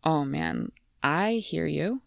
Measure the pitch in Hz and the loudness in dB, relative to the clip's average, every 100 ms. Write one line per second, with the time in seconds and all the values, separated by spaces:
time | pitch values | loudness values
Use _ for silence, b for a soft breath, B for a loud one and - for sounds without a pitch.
0 | 160 156 139 147 80 60 - - _ _ | 2 2 0 -2 -2 -2 -4 -8 _ _
1 | 143 160 202 226 208 165 165 151 165 262 | 0 2 2 0 -2 -2 -2 0 -2 -2